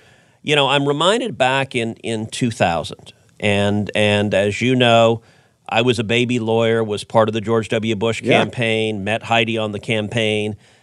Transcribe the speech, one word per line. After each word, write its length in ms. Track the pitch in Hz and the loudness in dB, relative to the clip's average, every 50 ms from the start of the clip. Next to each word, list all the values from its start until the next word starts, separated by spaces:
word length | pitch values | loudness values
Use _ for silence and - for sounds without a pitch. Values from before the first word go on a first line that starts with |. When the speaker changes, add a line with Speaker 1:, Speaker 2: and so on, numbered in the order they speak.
| _ - _ _ _ _ _ _ | _ -20 _ _ _ _ _ _
Speaker 1:
You 140 | - 143 151 | -4 0 0
know, 140 | 147 139 127 | 2 2 2
I'm 180 | 139 143 139 143 | 2 2 2 0
reminded 500 | 143 147 160 185 214 247 262 220 131 - | 0 2 2 2 2 2 -2 -4 -2 0
back 380 | 131 127 131 135 135 135 - | 0 2 2 0 -2 -2 -2
in, 220 | 120 113 113 110 - | -4 -4 -4 -6 -8
in 280 | - 110 117 107 110 | -6 -6 -6 -4 -6
two 240 | 107 - - 131 117 | -8 -6 -4 -4 -4
thousand. 640 | 107 - 107 90 85 80 78 - - - - - - _ _ _ _ - | 0 0 0 2 2 0 -4 -6 -12 -14 -18 -20 -20 _ _ _ _ -4
And, 520 | - 104 101 101 101 101 101 104 101 - - | -2 0 0 2 0 0 0 -2 -2 -2 -2
and 400 | 101 104 104 104 104 104 107 98 | 0 2 2 2 2 0 0 0
as 260 | 95 101 104 104 - | 0 0 0 -2 -2
you 140 | 117 127 131 | -2 0 2
know, 480 | 127 123 117 117 117 117 113 117 113 _ _ _ _ _ _ _ _ - - | 4 4 6 6 6 6 4 2 0 _ _ _ _ _ _ _ _ -12 -4
I 140 | - 113 120 | -2 0 2
was 160 | 127 117 101 | 2 0 0
a 40 | 110 | 0
baby 360 | 98 117 120 123 117 123 113 | -2 0 0 0 0 -2 -2
lawyer, 440 | 110 113 113 113 117 113 113 113 113 | -2 0 0 2 2 2 2 0 0
was 200 | 104 104 101 - | -2 -4 -6 -8
part 260 | _ - 113 110 110 | _ 2 2 4 4
of 40 | 107 | 2
the 80 | 113 | -2
George 280 | 101 110 113 113 107 - | -2 0 0 0 0 0
W. 260 | 120 113 107 113 110 | -4 -2 0 -2 -2
Bush 280 | 95 113 113 110 - 117 | 0 0 -2 -2 -2 0
Speaker 2:
Yeah. 160 | 117 120 113 | 0 2 2
Speaker 1:
campaign, 640 | 110 107 - 123 117 113 110 110 110 110 107 101 95 | 2 0 -2 -4 -2 0 0 0 0 -2 -4 -4 -4
met 180 | 104 110 113 | -4 -4 -4
Heidi 340 | - - 117 117 113 113 113 | -2 0 0 2 2 0 0
on 160 | 110 107 107 | -2 -2 -4
the 80 | 101 107 | -6 -8
campaign, 760 | - - 113 107 104 98 - 120 110 107 107 107 104 107 104 - _ _ _ _ | -4 -2 -2 -2 -2 -2 -2 -2 0 0 0 -2 -2 -4 -6 -10 _ _ _ _